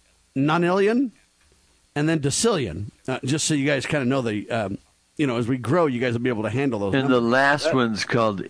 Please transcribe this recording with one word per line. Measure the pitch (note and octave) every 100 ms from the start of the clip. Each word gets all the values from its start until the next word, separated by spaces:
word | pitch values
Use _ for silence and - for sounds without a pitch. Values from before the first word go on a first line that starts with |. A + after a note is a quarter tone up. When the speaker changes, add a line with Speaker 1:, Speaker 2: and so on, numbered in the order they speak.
| _ _ _ C3+
Speaker 1:
nonillion, | C#3+ E3 E3+ F#3+ G3+ A#3+ C4 - _ _ _ _ _ _ _ C#3+
and | D3+
then | D#3+
decillion. | C#3 - A3+ F#3+ A2 E2 G#2 - -
Uh, | B2+ B2+
just | D3+ -
so |
you | D3+ C#3
guys | C#3 -
kinda | D3+ B2
know | C3+
the, | A#2 G#2 -
um, | A2+ G2 G2+ _ _ _ -
you | C#3+
know, | A#2+
as | A2+
we | C3
grow, | A#2 F3 D#3+
you | A#2+
guys | B2
will | A#2
be | B2
able | A2+
to | G#2+
handle | A#2+ C#3 A2
those | G2
Speaker 2:
And | C3+
Speaker 1:
numbers. | C3 B2+
Speaker 2:
the |
last | A#2 B2+ C#3 C#3+ D#3+
Speaker 3:
That | C3+
Speaker 2:
one's | A#2+ G2+ -
called | A#2 A2 G2 -